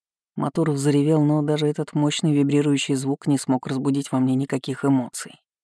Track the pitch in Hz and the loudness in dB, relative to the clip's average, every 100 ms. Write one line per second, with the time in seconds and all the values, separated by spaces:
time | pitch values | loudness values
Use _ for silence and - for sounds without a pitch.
0 | _ _ _ - 151 165 160 139 143 143 | _ _ _ -6 -4 -2 0 0 2 2
1 | 143 160 147 151 147 151 151 151 151 151 | 4 4 4 2 0 0 0 -2 -4 0
2 | 147 - 160 143 139 143 147 139 - 135 | 0 0 0 2 2 2 2 0 0 -2
3 | 135 143 151 139 - 127 - 131 139 139 | -2 -4 0 0 0 -2 -2 -4 -2 -2
4 | 139 131 131 131 139 131 - 131 139 135 | -2 0 0 0 -2 -4 -6 -2 2 2
5 | 117 - - - _ _ | 0 -10 -14 -16 _ _